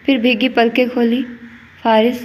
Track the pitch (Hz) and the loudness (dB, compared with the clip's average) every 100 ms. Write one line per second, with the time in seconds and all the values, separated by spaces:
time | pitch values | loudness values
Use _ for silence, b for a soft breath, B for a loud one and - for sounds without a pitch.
0 | - 262 240 220 254 240 226 226 247 247 | -2 0 0 0 0 0 0 0 -2 0
1 | 233 240 240 - - - - - 233 220 | 0 -2 -6 -12 -20 -20 -20 -6 0 2
2 | 233 247 | 2 -2